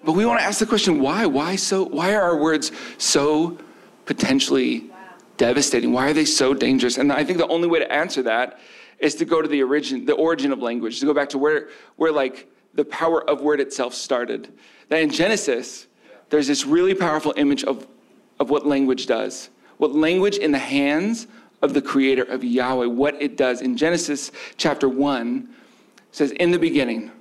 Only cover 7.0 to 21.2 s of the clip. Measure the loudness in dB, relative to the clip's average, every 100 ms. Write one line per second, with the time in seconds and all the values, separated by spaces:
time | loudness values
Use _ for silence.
7 | 2 2 0 0 0 2 2 2 2 0
8 | 0 -2 0 0 -2 -6 -20 -20 -20 _
9 | -2 -2 0 0 2 0 2 0 -2 -4
10 | -2 0 2 0 -2 -2 -4 -4 -6 -2
11 | 0 0 0 0 0 0 -4 -20 -20 -2
12 | 0 0 -2 -6 -20 _ _ -4 -4 -2
13 | 0 0 0 -2 0 0 -2 -4 -6 -6
14 | -4 -4 -2 -8 -10 -20 -20 -20 _ 0
15 | 0 0 0 0 0 -2 -4 -16 -20 _
16 | -20 -20 _ 0 2 0 2 2 4 2
17 | 0 0 -2 0 0 2 -2 -4 -8 -20
18 | _ _ _ _ 0 0 2 2 2 0
19 | 0 -2 -2 -8 -18 _ _ _ 0 2
20 | 2 2 2 0 0 0 0 0 0 0
21 | -2 -4